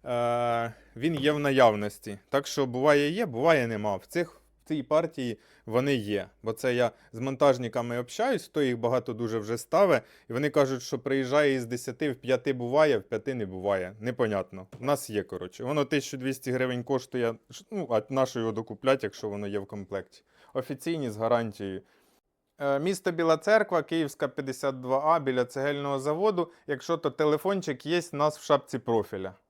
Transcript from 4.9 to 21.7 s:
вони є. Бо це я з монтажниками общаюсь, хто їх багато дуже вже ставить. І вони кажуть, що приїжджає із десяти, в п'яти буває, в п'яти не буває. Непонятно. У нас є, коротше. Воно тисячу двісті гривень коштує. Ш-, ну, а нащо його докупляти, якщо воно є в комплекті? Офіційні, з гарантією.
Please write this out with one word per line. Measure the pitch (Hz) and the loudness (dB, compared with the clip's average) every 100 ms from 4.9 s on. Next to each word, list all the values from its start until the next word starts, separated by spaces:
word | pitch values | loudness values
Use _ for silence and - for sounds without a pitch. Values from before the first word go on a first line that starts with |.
| 151 165 151 123 107 _ _ - | 0 0 -4 -6 -6 _ _ -2
вони | 113 139 131 | 0 2 0
є. | 104 101 92 _ | 0 -4 -4 _
Бо | 110 | -8
це | 107 131 123 | -2 -2 2
я | 120 _ _ | 0 _ _
з | 113 | -8
монтажниками | 135 131 143 123 120 123 120 120 | -6 4 4 4 0 -4 -4 -4
общаюсь, | 123 - 240 220 - | -6 -2 0 0 -4
хто | 156 | 0
їх | 135 120 | 0 0
багато | 117 127 120 | 0 0 -2
дуже | 110 117 113 | -6 -4 -4
вже | 104 117 | -4 -6
ставить. | - 165 196 131 - - _ | 0 4 6 4 0 -20 _
І | |
вони | 120 147 | -4 0
кажуть, | 147 135 131 | 2 2 0
що | - 127 | -6 -6
приїжджає | 131 135 127 143 147 | -2 -2 2 4 4
із | 135 117 | 2 -2
десяти, | 120 - 120 151 | -6 -8 -4 -4
в | 123 | -4
п'яти | 120 127 139 | 0 0 0
буває, | 127 120 139 156 117 | -2 0 4 4 4
в | |
п'яти | - 110 - | 0 -6 -4
не | 127 98 | -6 -6
буває. | 92 98 95 90 107 | -4 0 0 -2 -6
Непонятно. | 117 123 113 101 90 95 92 - | -6 0 0 0 -4 -12 -16 -6
У | 127 | -2
нас | 147 - | -2 0
є, | 104 | -4
коротше. | 92 90 90 - | -4 -8 -10 -8
Воно | 120 151 143 | -4 -2 0
тисячу | 147 - 135 | 0 -2 -6
двісті | 131 131 131 | -6 -4 -4
гривень | 127 127 123 | -2 -2 -4
коштує. | 120 131 123 127 117 117 _ | -2 -2 -2 -2 -2 -2 _
Ш-, | - - | -20 -10
ну, | 208 139 | -8 0
а | 113 - | 0 0
нащо | 135 131 123 | 0 0 0
його | 113 | -2
докупляти, | 107 110 107 131 135 | -2 -8 -2 0 2
якщо | 135 - 107 | 0 -6 -8
воно | 101 101 | -6 -4
є | 101 | -6
в | 98 | -6
комплекті? | 104 95 98 92 - _ _ - | -10 -6 -8 -8 -20 _ _ -8
Офіційні, | 131 127 135 165 165 127 | -8 -6 -8 -4 -4 -4
з | 107 | -2
гарантією. | 113 120 117 101 98 | -2 0 -4 -6 -8